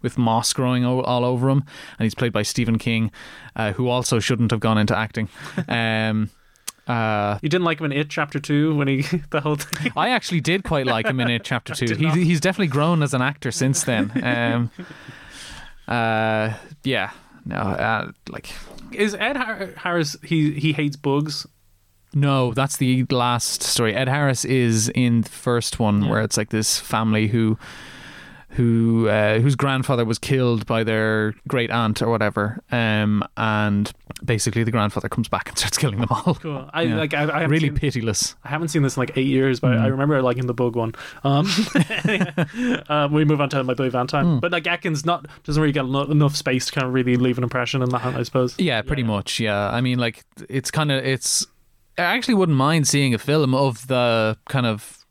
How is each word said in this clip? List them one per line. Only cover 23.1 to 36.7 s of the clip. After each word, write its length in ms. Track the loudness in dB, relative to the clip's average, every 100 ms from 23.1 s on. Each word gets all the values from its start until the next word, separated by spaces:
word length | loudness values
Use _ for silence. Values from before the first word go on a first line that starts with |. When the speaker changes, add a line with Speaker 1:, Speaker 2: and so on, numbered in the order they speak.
Speaker 1:
last 520 | 2 2 0 -2 -4
story. 320 | -2 0 2
Ed 140 | 2 0
Harris 360 | 2 2 0
is 460 | 2 2 4 2 2
in 320 | 2 4 4
the 60 | 0
first 480 | -2 0 0 0 0
one, 240 | 2 2
Speaker 2:
Yeah. 60 | 2
Speaker 1:
where 100 | 2
it's 140 | 2 -2
like 140 | 0
this 280 | 0 0 -2
family 480 | -2 0 2 2 2
who, 300 | 2 2 0 -6 -18 -18 -18 -20 -20 -20 -20 -10
who, 580 | 0 2 4 4 4 4
uh, 320 | 4 4 4
whose 160 | 2 2
grandfather 480 | 0 0 0 0
was 140 | 0 -2
killed 460 | 0 2 2 0
by 200 | 0 0
their 500 | 0 0 2 2 0 -4 -4
great 220 | -2 0
aunt 300 | 0 0 0
or 60 | 0
whatever, 540 | 2 0 0 -2 -4 -4
um, 520 | 0 2 2 2 0 -2 -4
and 540 | 0 0 2 2 0 -6 -18 -12
basically 380 | -2 0 0 0
the 80 | 0
grandfather 380 | 0 0 -2 -4
comes 180 | -2 -2
back 200 | -2 -4
and 80 | -4
starts 180 | -2 0
killing 220 | -2 0
them 100 | -2
all. 280 | 0 0 -2
Speaker 2:
Cool. 340 | -4 -10 -6